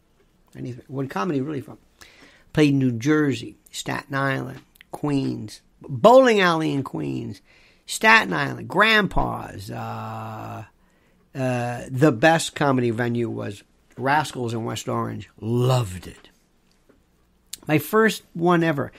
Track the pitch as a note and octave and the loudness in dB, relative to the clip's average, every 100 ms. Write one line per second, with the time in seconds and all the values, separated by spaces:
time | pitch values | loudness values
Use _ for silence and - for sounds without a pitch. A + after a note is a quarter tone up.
0 | _ _ _ _ _ B2+ C3+ A#2+ - C3 | _ _ _ _ _ -14 -12 -12 -12 -8
1 | C3+ F#3 G3 C#3+ C3+ D3 A#2 - _ _ | -6 -4 -2 -2 -2 -6 -10 -18 _ _
2 | - _ - _ _ - D3+ C#3 C3 A#2 | -20 _ -20 _ _ 2 4 4 2 0
3 | B2+ D3+ D3 A#2 A#2 - _ - - B2+ | 2 2 2 -2 -6 -18 _ -14 -8 -8
4 | - C#3 C#3 C3+ C3 C3 _ _ _ - | -6 -4 -2 -2 -6 -12 _ _ _ -6
5 | D3 C#3+ C3+ B2 A2 - _ _ - C3+ | -2 0 0 -4 -8 -14 _ _ -10 4
6 | G3 B3+ C4 G#3+ F#3 E3 D#3 C#3+ C3 D#3+ | 8 8 8 6 4 2 0 -2 -4 -6
7 | D3 C3 A#2+ G#2+ _ _ _ _ - - | -6 -6 -8 -12 _ _ _ _ -12 0
8 | A3 A3 G#3 E3 C#3 A#2+ A2+ D#3 A3 A3 | 4 4 4 -2 -4 -6 -4 2 4 4
9 | E3+ C#3+ B2+ A#2 - F#2+ G2 A#2+ A2+ A2 | 2 0 -2 -4 -10 -14 -12 -10 -10 -10
10 | A2 A2 A2 A2 A2 A2 G#2+ _ _ _ | -10 -10 -10 -12 -12 -12 -14 _ _ _
11 | _ _ _ D3 C3 B2 A#2+ B2 - B2+ | _ _ _ -6 -4 -2 -4 -8 -6 2
12 | D3+ A2+ D#3+ E3 - - D3 C3 A#2+ A2 | 4 6 4 4 0 -2 0 2 0 0
13 | A#2+ A#2+ A#2 A2+ A2 G2+ - _ _ - | -2 -2 -4 -6 -10 -12 -18 _ _ -6
14 | B2+ D3 C#3+ C#3 B2 A2+ A#2 A2+ - A#2 | 0 0 0 -6 -6 -4 -6 -8 -6 -4
15 | A2+ A2 G2+ - G#2+ A#2+ B2+ B2+ A2 F2+ | -4 -8 -14 -12 -4 0 2 2 -2 -8
16 | - - - _ _ _ _ _ _ _ | -16 -20 -20 _ _ _ _ _ _ _
17 | _ _ _ _ _ - - D3+ - G#3+ | _ _ _ _ _ -14 -2 -2 2 2
18 | A3 - _ E3 E3+ F3 E3 C#3+ A2+ | 2 0 _ -4 2 2 2 0 -4